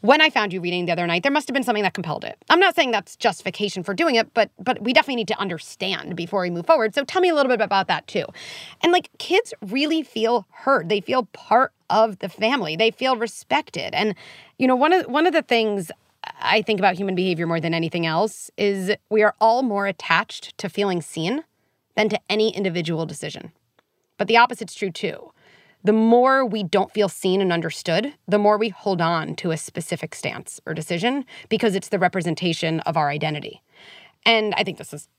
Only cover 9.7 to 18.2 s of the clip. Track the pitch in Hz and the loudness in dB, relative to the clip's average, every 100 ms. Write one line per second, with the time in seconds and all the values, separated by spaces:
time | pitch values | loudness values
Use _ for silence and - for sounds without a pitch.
9.7 | 247 302 320 294 226 226 240 185 - - | -2 0 -2 -4 -2 0 0 -2 -6 0
10.7 | 269 165 208 - 254 220 - - 226 262 | 0 2 -4 0 -2 -2 -12 2 2 2
11.7 | _ _ 214 220 190 196 - 220 277 170 | _ _ 2 2 0 -10 -2 0 0 -2
12.7 | 160 226 220 262 247 226 - - 269 - | 2 0 2 -2 0 -4 -8 -4 -4 -2
13.7 | - - - 214 - - - - _ 254 | -10 -6 -2 -2 -4 -12 -20 -20 _ 2
14.7 | 254 294 370 269 262 339 320 - 233 220 | 4 4 4 2 0 2 0 0 0 2
15.7 | 202 165 - _ _ - - - 214 214 | -2 -6 -14 _ _ -18 -6 0 0 2
16.7 | 208 190 180 196 185 185 165 170 165 165 | 2 2 2 -2 0 0 0 -2 -2 -2
17.7 | 165 165 175 165 160 | -2 -2 -2 -2 0